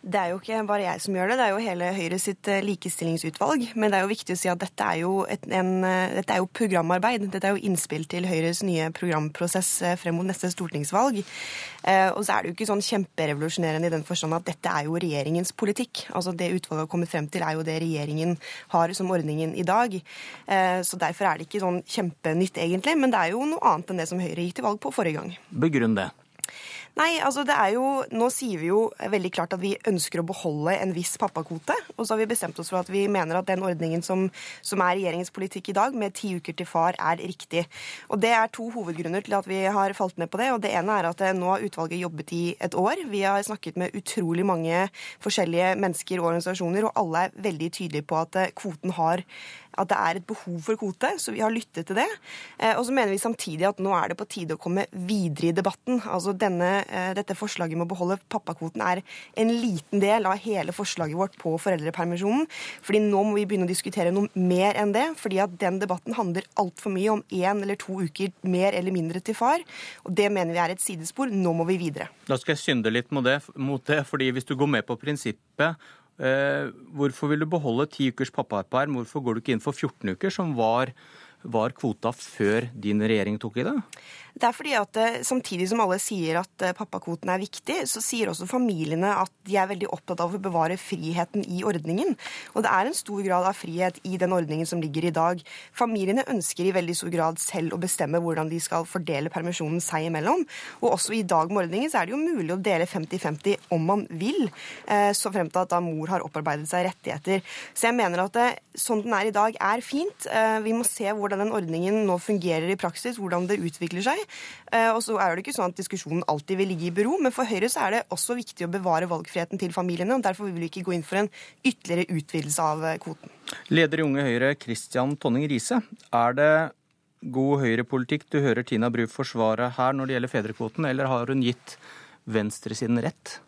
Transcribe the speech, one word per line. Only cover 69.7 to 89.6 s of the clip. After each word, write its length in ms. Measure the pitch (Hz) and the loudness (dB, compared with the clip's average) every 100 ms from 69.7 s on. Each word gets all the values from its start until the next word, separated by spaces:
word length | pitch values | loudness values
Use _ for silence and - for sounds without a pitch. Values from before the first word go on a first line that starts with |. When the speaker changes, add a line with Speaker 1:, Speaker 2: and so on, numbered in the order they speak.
| - - - | -16 -16 -12
Speaker 1:
og 80 | - | -2
det 160 | 185 202 | 2 4
mener 220 | 202 170 | 4 0
vi 80 | 170 | 0
er 140 | 170 | 0
et 80 | 185 | 0
sidespor. 480 | - 170 160 - 269 | -4 -4 -8 -4 -2
Nå 200 | 196 180 | 2 2
må 120 | 165 | 2
vi 120 | 165 190 | 2 0
videre. 280 | 165 139 - - - | 0 -4 -8 -10 -2
Speaker 2:
Da 100 | 131 | -2
skal 160 | - | 0
jeg 80 | 147 | 0
synde 320 | - 127 110 | 2 2 2
litt 180 | 117 - | 0 0
mot 140 | 143 | 0
det, 160 | 123 143 - | 2 2 -2
mot 280 | - 135 139 | -6 -4 -2
det, 200 | - 151 | 0 0
fordi 260 | 147 147 131 | 0 0 0
hvis 140 | 127 | 0
du 100 | - | -4
går 140 | 135 147 | 0 2
med 160 | 123 | 2
på 140 | - 120 | 0 -6
prinsippet, 760 | 139 147 117 - _ - 156 165 - - _ - | -4 -4 -6 -8 _ 0 0 0 -14 -20 _ -4
eh, 500 | 131 135 139 143 139 - - | 0 2 2 0 -4 -10 -14
hvorfor 360 | 139 139 131 147 | 0 0 0 0
vil 100 | 151 | 0
du 60 | 156 | 2
beholde 400 | 170 143 117 147 | 0 0 0 0
ti 220 | - 135 | 0 0
ukers 200 | - 131 | 0 -4
pappaperm? 640 | - 131 104 95 127 147 131 | -2 -2 -2 0 0 0 -2
Hvorfor 240 | 117 151 | -4 -4
går 100 | 123 | -2
du 60 | 113 | -2
ikke 160 | 123 113 | 0 0
inn 60 | |
for 100 | 147 | -2
fjorten 400 | 139 - - 101 | -4 -6 -4 -6
uker, 160 | 90 196 | -2 -2
som 260 | - 175 | -2 -2
var, 380 | 127 113 120 131 - - - - _ | 2 4 4 0 -6 -20 -20 -20 _
var 320 | - 117 117 | -2 0 0
kvota 380 | - - 101 113 | 0 -4 0 -4
før 540 | 123 - - 101 110 120 | -4 -14 0 2 2 0
din 280 | 120 104 104 | -6 0 2
regjering 380 | 110 110 98 107 | 4 2 0 -4
tok 180 | 113 120 | -4 -2
i 100 | 170 | 0
det? 100 | 285 - - - - - | -2 -4 -18 -20 -20 -20
Speaker 1:
Det 140 | - 240 | 0 0
er 80 | 240 | 0
fordi 140 | 285 | 0
at, 240 | 247 202 220 | 0 0 2
eh, 220 | 226 233 | 2 2
samtidig 460 | 226 254 - 180 185 | 0 0 0 -2 2
som 100 | 233 | 4
alle 160 | 202 185 | 4 2
sier 380 | - 202 160 165 | 0 0 0 0
at, 100 | 190 - | -2 -2
eh, 80 | 185 | -2
pappakvoten 560 | 185 214 185 - 165 185 | -2 -6 -6 -6 -4 -2
er 80 | 185 | -2
viktig, 460 | 208 - - 339 | -2 -8 -4 -2
så 160 | 254 220 | 0 0
sier 300 | - 240 202 | 0 0 -2
også 160 | 165 185 | -2 -2
familiene 640 | 254 240 175 156 160 196 190 | 0 2 0 0 2 2 2
at 80 | 190 _ | -2 _
de 120 | 190 | 0
er 100 | 196 | 2